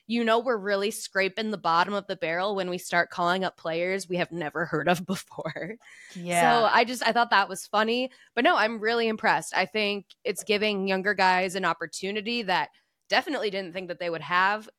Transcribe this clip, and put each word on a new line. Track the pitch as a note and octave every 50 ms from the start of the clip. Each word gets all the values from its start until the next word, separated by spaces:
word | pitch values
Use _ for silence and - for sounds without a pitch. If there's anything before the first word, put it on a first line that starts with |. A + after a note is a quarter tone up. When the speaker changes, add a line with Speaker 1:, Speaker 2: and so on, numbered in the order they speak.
| _
Speaker 1:
"You | - A3+ A#3 A#3
know, | A3+ A3+ A#3+
we're | A3+ C4 A#3
really | G#3 F#3 G#3 G3+ G3 G3+ G#3+
scraping | G#3+ - - - - F#3+ F#3+ F#3+ F#3 A3 A3 G#3+
the | G#3+ E3+
bottom | - E3 E3 E3+ F3+ F#3 G#3
of | G3+ F#3+
the | - F#3+
barrel | - F3 D#3+ E3 F3 F#3 G#3+ G3+
when | F#3+ F3+ F3+
we | F3+ F3
start | - - F3+ F3 E3+ -
calling | - - F3 F3 F3+ F#3+ F#3
up | F3 - -
players | - E3 D#3+ E3+ F3 F#3 F#3+ G3 F3+ E3+
we | F3+
have | F3 E3 - E3
never | F3 D#3+ D3 - D#3 E3+
heard | D3+ - D3+ D3 E3+
of | F3+ F3 F3+
<laughs> |
before." | - F#3+ - - - - - - D#3+ - - - F3 A3 - _ - - - - - -
Speaker 2:
Yeah. | F#3 E3+ F3 F3 E3+
Speaker 1:
So | E3+ A#3+ A#3+ A#3 A3
I | - - A3 B3
just, | A3+ B3+ A3+ -
I | A3+ G#3+
thought | A#3+ A#3+ A#3
that | A3+ G3 G3 F3+
was | F#3+ - -
funny. | - - G#3 A3 A3+ A#3 B3 B3+ B3+ - - - _ _
But | A#3 B3
no, | F4 F4
I'm | A#3 G#3 A3+ A#3 G#3+
really | G#3 A3 A#3 A#3 A#3
impressed. | A3 A3 G#3+ - G3+ D#3+ D3+ D#3+ - -
I | E3+ F#3+
think | - - G#3+ G#3 G3+ G3+ G3+ - - - _ -
it's | - G3 - -
giving | - G#3 G3+ G#3 G#3+ G3+ G3 F#3+ G3
younger | F#3+ F#3+ F#3 G#3 G3+
guys | F#3+ F#3+ F#3 F#3 F3+ F#3 F#3+ F3
an | G3 F#3
opportunity | E3+ E3 - E3 D3+ - - F#3+ F#3+ G#3 G#3+ G3 A3 A#3+ A#3+ G#3+
that | F#3 F3+ E3 D3 - _ _ _ _ _ _ _ -
definitely | G3 A#3 C4 F4+ C#4 A3 G#3 G#3
didn't | F#3+ G3 F#3+ E3+ E3
think | F#3+ F#3+ F3
that | F3 -
they | F3 F3
would | E3 D#3 D3
have | D3 F3 F3+ F#3 G3 G#3 G#3+ G#3+ G#3+ -